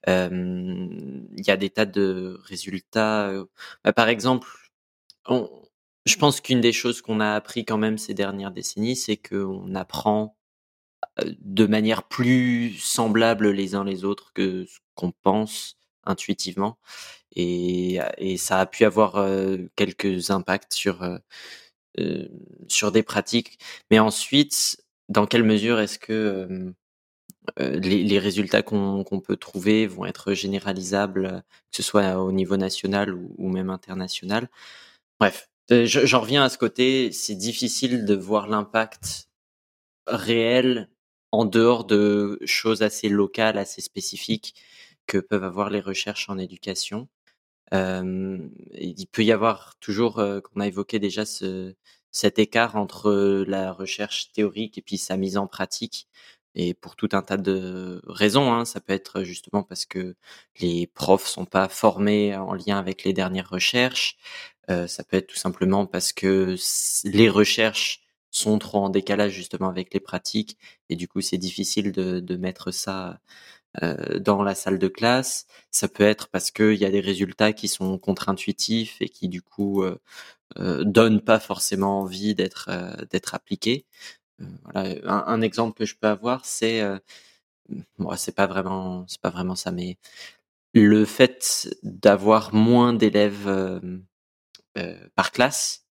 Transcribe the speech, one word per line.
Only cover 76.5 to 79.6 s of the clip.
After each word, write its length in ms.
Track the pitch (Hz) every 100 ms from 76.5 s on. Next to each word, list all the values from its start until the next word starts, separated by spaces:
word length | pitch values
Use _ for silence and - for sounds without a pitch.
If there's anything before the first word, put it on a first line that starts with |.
qu'il 240 | - 107 107
y 100 | 98
a 60 |
des 80 | 98
résultats 540 | 95 95 95 - 107
qui 140 | 107 104
sont 300 | - 95 95
contre-intuitifs 1000 | - 92 - 95 - 95 - 113 110 -
et 80 | -
qui 200 | - 95
du 120 | 90
coup, 400 | - -